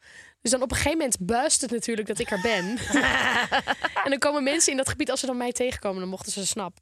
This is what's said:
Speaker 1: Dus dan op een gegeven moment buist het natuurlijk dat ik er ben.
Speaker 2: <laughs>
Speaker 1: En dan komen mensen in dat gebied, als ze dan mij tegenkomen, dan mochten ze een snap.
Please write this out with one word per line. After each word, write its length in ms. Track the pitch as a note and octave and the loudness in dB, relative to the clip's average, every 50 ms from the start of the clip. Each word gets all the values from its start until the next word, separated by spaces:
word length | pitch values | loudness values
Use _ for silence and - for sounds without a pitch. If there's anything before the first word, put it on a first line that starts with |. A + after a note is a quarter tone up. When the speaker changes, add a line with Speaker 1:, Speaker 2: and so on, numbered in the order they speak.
| - - - - - - _ _ | -20 -20 -20 -20 -20 -20 _ _
Speaker 1:
Dus 100 | - A3+ | 0 0
dan 100 | C4 B3+ | 2 2
op 100 | C4+ A#3+ | 2 0
een 60 | C4+ | 0
gegeven 200 | - - C#4+ E4 | 2 2 4 4
moment 200 | D#4+ E4 E4+ - - | 4 2 2 0 0
buist 420 | F#3 F3 A#3 A#3+ C#4+ D#4+ - - | 0 0 0 2 2 2 2 2
het 100 | C#4 A3+ | 0 0
natuurlijk 360 | A#3+ A3+ - - A3+ G#3+ G#3+ | -4 -4 -2 -2 -2 -4 -2
dat 120 | G#3+ G#3 - | -4 -4 -4
ik 120 | A#3+ - | -2 -2
er 100 | A3 F#3 | -2 0
ben. 360 | F#3 A#3 A3 F#3 F3 F#3+ A#3+ | 2 2 2 2 0 -2 -4
Speaker 2:
<laughs> 1300 | - - - - C#4+ B3 C4 - - - B3+ A#3 A#3+ A#3 - - C4 - - C#4+ - - E4 - A3 A#3+ | -4 -4 2 2 4 4 4 2 2 2 2 2 2 0 2 0 0 0 0 -4 -2 -2 -4 -2 0 0
Speaker 1:
En 60 | C#4 | 0
dan 100 | C#4 C4+ | 0 2
komen 240 | - D4 D4 D4 C4 | 2 2 2 2 2
mensen 280 | C#4 D4 E4 - E4+ | 2 2 2 2 2
in 60 | C#4 | 2
dat 120 | C4 C4+ - | 0 -2 -2
gebied, 200 | - B3+ D4 - | -2 -4 -2 -2
als 80 | C4 - | -2 -2
ze 60 | - | -2
dan 120 | B3+ B3+ | -2 -2
mij 140 | B3 A#3+ B3 | -2 -2 -2
tegenkomen, 480 | A#3+ - B3 B3 B3 - - G3+ F#3+ F#3+ | -2 0 -2 -2 -2 -2 -4 -4 -4 -2
dan 100 | F#3 F#3 | -4 -6
mochten 220 | F#3+ F#3 - G#3+ | -6 -8 -8 -8
ze 80 | - G3+ | -6 -4
een 80 | F#3+ | -2
snap. 300 | - - A3 G3 F3 - - | -2 -2 -4 -6 -8 -8 -12